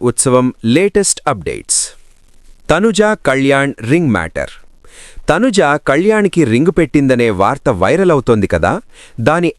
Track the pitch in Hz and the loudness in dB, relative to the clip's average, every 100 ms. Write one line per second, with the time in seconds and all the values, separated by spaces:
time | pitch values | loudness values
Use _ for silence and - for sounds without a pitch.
0 | 123 - 135 127 127 - 113 135 196 202 | -2 -2 0 2 0 -2 0 2 2 0
1 | 190 - - 117 76 58 - - - - | -2 -4 -4 -6 -8 -10 -6 -6 -6 -14
2 | - _ _ - - - - 156 220 190 | -20 _ _ -20 -20 -10 -2 0 2 2
3 | 214 214 - 135 135 139 139 - 113 165 | 0 0 -2 0 2 2 0 -4 -2 0
4 | 156 98 80 69 65 - - _ - - | 0 -2 -4 -8 -10 -12 -20 _ -20 -20
5 | - - - 160 254 190 151 147 - 143 | -20 -8 -2 0 0 2 2 0 0 0
6 | 196 214 202 - 131 117 170 - 156 151 | 2 0 0 0 2 2 2 0 0 0
7 | 139 123 117 92 98 139 147 95 95 160 | 0 2 0 0 0 0 -4 0 0 2
8 | 190 147 123 113 98 87 85 175 - - | 2 0 0 0 0 0 -2 -4 -8 -20
9 | - - 113 165 170 | -18 -4 -2 0 -2